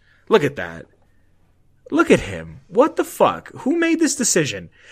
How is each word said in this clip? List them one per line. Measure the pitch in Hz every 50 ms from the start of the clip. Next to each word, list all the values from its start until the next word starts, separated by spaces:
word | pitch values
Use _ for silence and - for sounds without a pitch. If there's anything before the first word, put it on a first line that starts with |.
| _ _ _ _ _ -
Look | 220 208
at | 147 135 -
that. | - 90 85 82 80 - _ _ _ _ _ _ _ _ _ _ _ _ _ _ _ _ _ _ _ _ -
Look | - 311 330 -
at | 220 147
him. | - - 95 82 80 82 80 - _ -
What | 160 - 285 320 -
the | - 311
fuck? | - - - 202 123 87 80 - - - -
Who | - 254 330
made | 339 330 330 330 320
this | 339 269 -
decision? | - 240 - - 180 156 127 104 95 87 82 _ _ - -